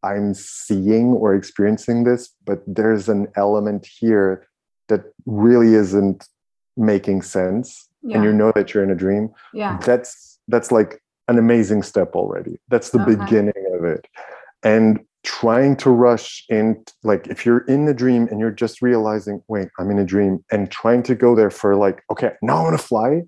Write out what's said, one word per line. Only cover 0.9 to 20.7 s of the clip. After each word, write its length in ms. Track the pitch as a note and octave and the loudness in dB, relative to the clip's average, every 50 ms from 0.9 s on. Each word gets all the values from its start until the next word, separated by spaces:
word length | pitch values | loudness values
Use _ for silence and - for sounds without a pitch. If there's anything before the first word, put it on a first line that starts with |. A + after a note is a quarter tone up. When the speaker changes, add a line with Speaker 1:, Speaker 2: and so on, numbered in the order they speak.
| A2 A2+ A#2+ B2 B2 | 2 2 2 2 0
Speaker 1:
or 200 | G#2+ A2 G#2 G2 | 2 2 2 0
experiencing 680 | G2 F#2+ - _ - G2+ G#2 A2 A2 - - A#2 A#2+ A#2+ | 0 -2 -4 _ -2 0 0 0 -2 -2 -4 -2 0 2
this, 260 | B2 B2 A#2+ B2 - _ _ _ | 0 0 0 -4 -14 _ _ _
but 160 | - G2+ F#2 - | -8 -8 -8 -8
there's 400 | G2+ F#2+ A2+ G#2+ A2 A2+ G#2 F#2+ A2 | -8 -4 -2 0 0 0 0 0 -2
an 180 | G#2+ G2+ G2+ - _ | -2 -2 -2 -4 _
element 500 | G2+ G2+ G2+ G#2 G#2+ G#2 G#2+ G2+ G2+ - | -2 0 0 0 0 -2 -4 -6 -6 -10
here 600 | - - _ A#2 A2+ A2 G#2 G2 F#2+ F#2+ F#2 _ _ _ _ _ _ _ _ _ _ | -14 -12 _ 0 2 2 2 2 0 -2 -4 _ _ _ _ _ _ _ _ _ _
that 120 | A2 G2 - - _ _ - | -2 -2 -2 -8 _ _ -12
really 500 | B2 A2 G2+ G#2+ A#2 B2 A#2+ A#2 A2+ A2 | -8 -2 2 4 6 6 6 6 6 6
isn't 520 | A2 G#2 F#2 F#2+ G#2 G2+ G2 F#2+ G2 - _ _ _ _ _ _ _ _ _ _ | 4 4 2 0 0 0 0 -2 -4 -10 _ _ _ _ _ _ _ _ _ _
making 460 | - A2 G#2 G#2 G2 - - G2 F#2+ | -2 0 0 0 0 -2 -2 -4 -4
sense, 680 | F2+ - - G2 F#2 F#2 F#2 - B3+ - - - _ _ _ _ | -4 -4 -4 -4 -2 -2 -2 -4 -6 -8 -14 -20 _ _ _ _
and 100 | - B3 | -12 -4
Speaker 2:
Yeah. 120 | A3 G#2+ G#2 | -2 0 0
Speaker 1:
you 100 | G#2+ G#2+ | 2 2
know 180 | G#2 G#2+ A2 A2 | 2 2 2 2
that 180 | G#2 G2 - - | 0 -2 0 -2
you're 100 | G#2+ G2 | -2 0
in 80 | G2 | 0
a 40 | F#2+ | -2
dream, 340 | E2+ F#2+ F#2+ G2 G#2 G#2+ A2 _ _ _ _ - | -2 -2 -2 -2 -2 -4 -6 _ _ _ _ -12
Speaker 2:
Yeah. 240 | G#2+ G#2 G2+ G2 F#2 - | -8 -8 -6 -6 -4 0
Speaker 1:
that's, 540 | B2+ B2 B2 B2 - - _ - _ _ _ _ | 0 0 0 0 -8 -20 _ -20 _ _ _ _
that's, 240 | - A#2 A#2 - - | -2 -2 -2 0 2
like, 300 | B2 A2+ G#2 - - - _ _ _ _ _ - | 2 2 2 0 -4 -20 _ _ _ _ _ 0
an 80 | A#2+ | 2
amazing 460 | A#2+ A2+ A#2 A#2+ A#2 A2 F#2+ G#2+ G#2 F#2+ | 2 4 4 4 2 2 0 -2 -2 -4
step 320 | - - G#2+ F#2 - - | -2 -2 -2 -2 -2 -2
already. 440 | F2 - - - - - F2 - - _ | -6 -4 -4 -6 -10 -10 -12 -14 -16 _
That's 220 | _ B2 A#2 - - | _ -2 -2 -2 0
the 120 | - A#2 G2+ | 0 0 2
Speaker 2:
Okay. 120 | A#2 A2 | 2 2
Speaker 1:
beginning 380 | G2+ G#2 G2 A2+ G#2+ G2+ G#2 G#2 G2 F#2+ F#2+ F#2 | 0 0 0 2 2 2 0 -4 -4 -6 -6 -4
of 100 | F2+ E2+ | -4 -4
it. 200 | E2+ D#2 - - _ _ - - - - - - - _ _ - | -4 -4 -6 -10 _ _ -20 -20 -20 -20 -20 -20 -20 _ _ 0
And 360 | A2 G#2+ A2+ A2+ A2 G#2+ G#2+ - _ _ _ _ | 2 2 4 4 4 2 0 -4 _ _ _ _
trying 540 | - - - - A2+ A2+ B2 C3+ C#3 C#3 | -14 -10 -2 -2 0 2 2 2 2 0
to 120 | C3+ - C3+ | 2 2 2
rush 540 | B2 A#2+ B2 B2 A#2+ G#2+ - - - - - _ | 4 6 6 4 4 2 -2 -12 -18 -18 -6 _
in, 340 | A#2 G#2+ G#2+ A2 A2 A2 _ - _ _ - | -2 0 0 0 -2 -4 _ -20 _ _ -2
like, 240 | A2 G#2 F#2+ - | -2 -2 -2 -2
if 180 | - C3+ - - | -8 -12 -4 0
you're 140 | A#2+ A#2+ B2 - | 2 2 2 2
in 200 | - C3 C#3+ D3 | 0 0 0 2
the 80 | D3+ C#3+ | 0 0
dream 340 | A#2+ A#2+ B2+ B2 A#2+ A#2 A2+ | 0 0 2 2 2 0 -2
and 120 | A2 G#2 | -2 -4
you're 100 | A2 A2+ | -4 -6
just 300 | G#2 - A#2+ A2 - - | -4 -4 -6 -6 -4 -2
realizing, 600 | B2 B2 B2 A2+ G#2+ G#2+ G#2+ G#2+ G2 G#2 G2+ F#2+ _ | 0 0 0 2 0 -2 -4 -4 -6 -8 -10 -10 _
"Wait, 220 | _ A2 G#2 F#2+ F2 _ - | _ -6 -6 -6 -8 _ -8
I'm 100 | F#2 G2 | -6 -4
in 100 | G#2 G2+ | -2 -2
a 40 | G2 | -2
dream," 380 | F2 F#2+ G#2 G2+ G2 F#2+ F2 _ _ | 0 0 0 0 0 0 -4 _ _
and 180 | A2 G#2 G2+ | -4 -4 -4
trying 320 | F2 | -6